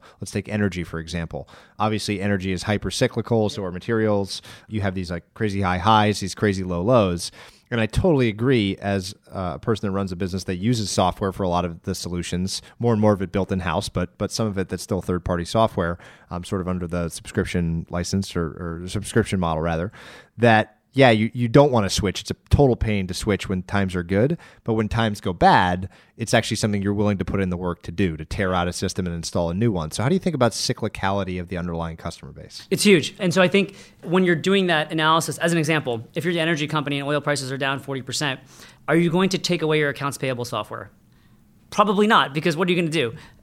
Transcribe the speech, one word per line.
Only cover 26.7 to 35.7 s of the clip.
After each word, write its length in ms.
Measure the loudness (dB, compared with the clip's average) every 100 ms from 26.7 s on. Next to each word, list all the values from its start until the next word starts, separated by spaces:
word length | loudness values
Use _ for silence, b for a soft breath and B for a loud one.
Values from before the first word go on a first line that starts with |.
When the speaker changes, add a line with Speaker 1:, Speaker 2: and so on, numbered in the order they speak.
| 0
Speaker 1:
you're 100 | 0
willing 240 | 0 0 0
to 80 | -2
put 160 | -2
in 80 | -2
the 80 | -2
work 240 | -4 -6
to 100 | -8
do, 240 | -2 -2 -2
to 80 |
tear 300 | -8 -4 0
out 140 | 0 0
a 60 |
system 340 | -2 -4 -4 -4
and 80 | -6
install 340 | -4 -2 -2
a 60 | 0
new 160 | 0
one. 180 | 0 -4
So 140 | -2
how 60 | 0
do 40 |
you 60 | 0
think 160 | 0 2
about 160 | 0
cyclicality 880 | 0 -4 -4 -6 -2 -2 0 -2 -6
of 60 | -6
the 100 | -6
underlying 400 | -4 -6 -6 -8
customer 340 | -10 -12 -16
base? 360 | -18 -18 -18 -6
Speaker 2:
It's 140 | 0
huge. 320 | 6 6 4 -4
And 160 | 0
so 80 | 4
I 60 | 4
think 260 | 4 0 B B B
when 200 | -2 2
you're 120 | 4 2
doing 320 | 2 2 2
that 240 | 0 0
analysis, 480 | 0 4 4 2 -2
as 120 | 0
an 60 | 2
example, 500 | 2